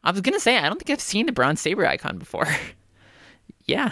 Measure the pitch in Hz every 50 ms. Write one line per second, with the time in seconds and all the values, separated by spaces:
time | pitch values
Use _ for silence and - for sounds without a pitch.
0 | - - 180 196 185 262 339 403 - - 254 233 147 147 202 349 - - 285 294
1 | - - - 208 226 - 247 - 123 135 151 - - 147 185 - 180 - - -
2 | - - - 90 - - - - - - 151 - - - - - _ _ _ _
3 | - - - - - - - _ _ - - _ _ - 147 - 196 233